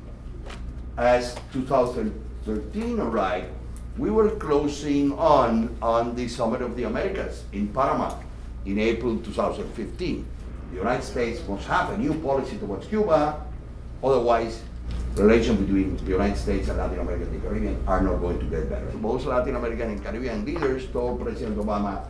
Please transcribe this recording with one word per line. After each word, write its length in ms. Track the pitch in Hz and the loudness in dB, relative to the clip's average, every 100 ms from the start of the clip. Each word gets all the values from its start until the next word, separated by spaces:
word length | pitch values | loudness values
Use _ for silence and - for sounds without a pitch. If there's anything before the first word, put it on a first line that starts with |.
| - - - - - - - - - - | -12 -12 -10 -10 -10 -8 -8 -8 -8 2
as 380 | 120 123 - - - | 6 6 2 -8 -6
two 120 | 131 | -4
thousand 480 | 131 135 120 - - - - - | 2 2 2 0 -4 -4 -10 -8
thirteen 540 | 107 107 - 208 233 226 | -4 -4 -4 -4 -2 -2
arrived, 480 | 117 113 92 90 - - - - - - | 0 0 0 -2 -4 -10 -10 -10 -8 -4
we 140 | 165 | 2
were 200 | 214 208 | 4 4
closing 840 | - 151 147 147 - 151 143 139 | 2 2 4 4 -2 2 4 4
on, 640 | 139 160 139 117 113 113 - | 4 8 8 8 4 2 0
on 360 | 113 117 120 120 | 2 4 2 -2
the 100 | 120 | -4
Summit 360 | - 113 123 | 0 0 0
of 140 | 117 117 | -2 -2
the 80 | |
Americas 600 | 110 131 196 - - - - | -2 -2 -2 -2 -4 -6 -8
in 160 | 101 104 | -4 -2
Panama 460 | 131 139 139 - - - - - - 98 | 2 2 2 -2 -4 -10 -12 -10 -8 -2
in 120 | 101 | 2
April 400 | 113 110 120 107 | 2 2 0 -2
two 140 | 104 | -4
thousand 380 | 113 101 - 90 | 0 0 -2 -6
fifteen. 520 | - 95 - 170 - - - - - - | -6 -8 -6 -4 -4 -6 -10 -10 -10 -10
The 60 | - | -4
United 260 | 113 127 | -2 -2
States 360 | - 131 117 - 98 | -2 -2 -2 -2 -6
must 200 | 101 - | -6 0
have 220 | 175 - | 0 0
a 60 | - | 0
new 160 | 151 - | 0 0
policy 380 | 135 139 - 104 | 0 0 0 -6
towards 280 | 98 98 - | -6 -6 -2
Cuba, 520 | 214 175 151 151 - - - - - - - | 0 4 4 4 -2 -8 -10 -12 -12 -12 -2
otherwise 600 | 131 127 117 117 113 - - - - - - 101 | 4 4 6 4 2 -6 -10 -10 -6 -4 -2 6
relations 440 | 104 117 123 101 | 8 8 6 2
between 360 | 95 95 92 90 | 4 2 2 0
the 120 | 92 | 0
United 280 | 92 101 - | 2 2 2
States 300 | 104 95 - | 0 0 0
and 100 | 92 | 0
Latin 200 | 92 90 | 0 -2
America 260 | 85 82 | -2 -2
and 100 | 87 - | -4 -4
the 100 | 90 | -2
Caribbean 300 | 107 104 92 - | -2 -2 -2 2
are 140 | 92 | 2
not 160 | 95 82 | 4 2
going 220 | 87 85 | 0 -2
to 80 | 73 | -2
get 220 | 80 76 | -2 -2
better. 160 | - - 117 | -4 -4 -4
Both 300 | 110 131 135 | -2 -2 0
Latin 300 | 123 135 123 | 0 0 -2
American 340 | 120 113 117 | -2 -2 -4
and 120 | 101 | -4
Caribbean 420 | 104 110 123 107 120 | -6 -4 -4 -4 -2
leaders 400 | 170 139 131 - | 0 0 0 -2
told 340 | 123 123 - | -2 -2 -2
President 380 | 117 110 113 104 | -4 -4 -4 -2
Obama 480 | 107 104 101 92 | 0 0 -2 -4